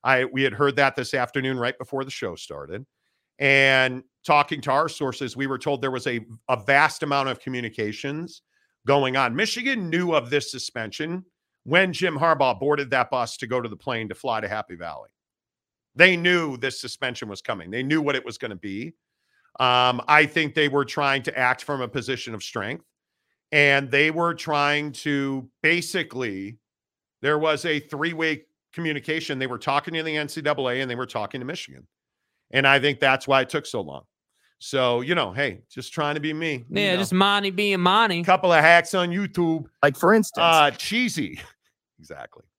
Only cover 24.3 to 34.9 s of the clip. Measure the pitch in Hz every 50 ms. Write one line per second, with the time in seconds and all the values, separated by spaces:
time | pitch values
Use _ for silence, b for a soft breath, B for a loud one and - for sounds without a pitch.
24.3 | 170 170 - 165 151 147 143 143 147 147 147 151 135 - - 151 143 139 139 139
25.3 | 135 135 127 110 _ _ - 156 170 175 170 170 - 190 160 156 - 127 127 113
26.3 | 98 95 98 101 117 - _ _ _ _ _ _ _ _ _ _ _ _ - 139
27.3 | 151 151 156 156 151 143 - 170 156 147 147 - - 139 151 170 170 160 160 160
28.3 | 156 - - _ _ _ _ _ - - 170 160 151 143 - - 160 160 156 -
29.3 | 151 131 131 131 123 117 - - 139 143 - - 160 165 160 160 156 151 151 143
30.3 | - 165 151 151 147 139 135 127 123 127 135 127 120 120 127 - - 117 107 101
31.3 | - 131 123 131 165 180 - - 67 65 - _ _ _ _ _ _ _ _ _
32.3 | _ _ _ _ - 135 135 139 139 139 131 147 139 117 - 135 131 135 - -
33.3 | 139 135 131 127 - 147 143 - - 117 95 73 69 71 - _ _ _ _ _
34.3 | _ _ _ _ _ _ - - - 135 127 123